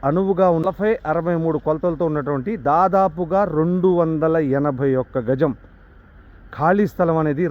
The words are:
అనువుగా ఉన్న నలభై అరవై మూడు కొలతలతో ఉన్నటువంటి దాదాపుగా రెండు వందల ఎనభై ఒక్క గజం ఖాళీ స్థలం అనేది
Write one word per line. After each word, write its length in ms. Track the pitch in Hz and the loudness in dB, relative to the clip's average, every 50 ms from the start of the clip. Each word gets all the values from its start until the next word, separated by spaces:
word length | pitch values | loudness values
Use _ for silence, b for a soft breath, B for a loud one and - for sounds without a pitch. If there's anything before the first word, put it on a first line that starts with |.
| - 139 | -2 0
అనువుగా 380 | 160 185 196 196 185 180 190 180 165 | 0 0 0 0 2 2 2 2 2
ఉన్న 100 | 160 160 | 2 0
నలభై 240 | 190 - - 208 214 226 - - 151 | -2 -2 -2 0 0 0 -2 -2 -4
అరవై 240 | 156 170 160 175 170 165 165 | -4 -2 -2 -2 -2 0 0
మూడు 140 | 165 151 147 - | -2 -2 -2 -2
కొలతలతో 400 | 156 156 151 180 175 160 139 170 156 | -2 -2 0 -2 -2 -2 -2 -2 -2
ఉన్నటువంటి 400 | 151 147 127 143 143 135 127 202 226 160 117 139 | -2 -2 -2 -2 -4 -4 -4 -4 -6 -2 0 0
దాదాపుగా 720 | 151 170 190 185 190 190 190 185 151 175 175 156 185 196 208 175 151 | 2 2 2 2 2 2 0 0 -2 -4 -4 -2 0 0 0 0 0
రెండు 320 | 156 160 175 180 185 180 190 175 175 | 0 0 0 0 2 2 2 2 2
వందల 380 | 165 165 160 151 160 160 165 165 151 131 135 139 | 2 0 0 0 0 2 2 0 0 0 0 0
ఎనభై 300 | 147 147 135 123 139 135 131 131 | 0 -2 -2 0 0 0 0 0
ఒక్క 160 | 123 - - 131 110 120 | -2 -2 -4 -4 -2 -2
గజం 220 | 135 131 160 143 110 - - - - - - - - - - - - - - - - - - - - | 0 0 0 0 -2 -6 -12 -20 -20 -20 -20 -20 -20 -20 -20 -20 -20 -20 -20 -20 -20 -20 -20 -16 -6
ఖాళీ 280 | - 151 170 196 208 208 - - | 0 2 2 4 2 2 0 0
స్థలం 240 | - 180 170 160 160 | -2 0 0 2 0
అనేది 220 | 156 151 139 147 180 151 | 0 0 0 -2 -2 -2